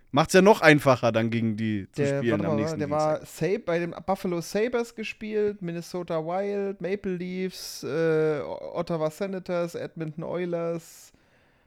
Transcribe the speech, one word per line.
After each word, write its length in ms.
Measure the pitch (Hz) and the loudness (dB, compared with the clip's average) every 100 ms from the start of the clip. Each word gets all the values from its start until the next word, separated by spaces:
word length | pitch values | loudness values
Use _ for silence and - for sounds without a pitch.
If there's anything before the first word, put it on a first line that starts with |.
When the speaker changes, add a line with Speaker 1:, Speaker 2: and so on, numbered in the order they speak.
| - | -4
Speaker 1:
Macht's 220 | 135 160 | 0 6
ja 80 | 185 | 8
noch 180 | 190 220 | 8 8
einfacher, 520 | 160 151 139 123 120 | 8 8 6 4 4
dann 180 | 113 113 | 2 2
gegen 260 | 113 113 107 | 0 0 0
die 300 | 110 104 92 | -2 -2 -4
zu 100 | - | -2
Speaker 2:
Der, 160 | 143 139 | -2 0
Speaker 1:
spielen 140 | 120 | 0
Speaker 2:
warte 120 | 107 101 | 2 2
Speaker 1:
am 40 | - | 0
Speaker 2:
mal, 40 | |
Speaker 1:
nächsten 180 | 156 - | 0 -2
Speaker 2:
der 100 | 143 | -2
war 280 | 151 156 151 | 0 2 0
Speaker 1:
Dienstag. 320 | - - 156 | -4 -4 -2
Speaker 2:
Sa-, 80 | 226 | -2
bei 140 | 202 170 | 0 -2
den 160 | 170 - - | -2 -6 -4
Buffalo 340 | 190 190 175 | -2 -2 -4
Sabres 540 | 165 202 233 240 233 - | -2 -2 0 0 -4 -8
gespielt, 680 | 208 - 214 214 208 208 | -10 -8 -4 0 0 -2
Minnesota 640 | 170 170 165 180 175 165 | -6 -6 -8 -8 -4 -4
Wild, 560 | 156 185 202 202 196 202 | -2 -2 -2 -2 -4 -4
Maple 360 | 175 202 196 180 | -4 -2 -2 -4
Leafs, 680 | 180 185 185 - - - | -4 -4 -4 -6 -12 -10
äh, 560 | - 151 165 156 156 147 | -4 0 2 4 2 0
O-, 340 | 78 - - | -4 -8 -6
Ottawa 360 | - 170 165 156 | -6 -2 0 -2
Senators, 680 | - 196 190 180 175 170 - | -2 -6 -6 -4 -2 -2 -4
Edmonton 480 | 147 - 156 151 | -8 -8 -8 -6
Oilers. 880 | - 175 175 170 170 170 - - - _ _ _ _ _ | -6 -4 -2 -2 -2 -6 -10 -20 -20 _ _ _ _ _